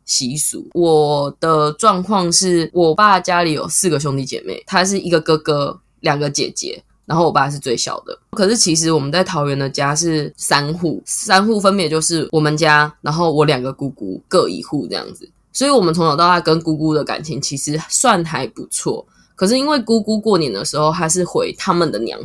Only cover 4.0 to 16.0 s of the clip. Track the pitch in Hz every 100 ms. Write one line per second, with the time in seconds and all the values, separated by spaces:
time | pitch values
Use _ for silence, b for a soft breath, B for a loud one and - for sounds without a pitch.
4 | 147 135 131 - - - - 190 185 196
5 | 175 170 160 156 156 147 143 - _ _
6 | 165 143 147 143 - - - - - _
7 | - 160 165 147 139 143 135 117 - -
8 | - - _ - 185 233 - 160 165 160
9 | 139 165 185 175 143 139 139 135 143 151
10 | 170 160 147 - - 143 143 170 170 101
11 | - - - 190 208 214 196 196 160 156
12 | 156 165 139 160 151 151 160 151 151 -
13 | 147 156 170 143 151 135 127 139 139 123
14 | 98 92 - 185 120 95 - 151 98 95
15 | - - - _ _ - 277 277 175 165